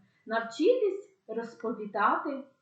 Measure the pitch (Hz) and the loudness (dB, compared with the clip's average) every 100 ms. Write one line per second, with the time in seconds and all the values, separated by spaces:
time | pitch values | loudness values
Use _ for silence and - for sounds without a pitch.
0 | _ _ - 226 - - 349 508 415 392 | _ _ -4 -2 -2 2 4 6 2 -2
1 | - _ - 226 233 - 226 202 208 208 | -10 _ -10 -6 -8 -6 -6 -6 -4 0
2 | 220 330 320 269 - _ | 2 2 -2 -6 -10 _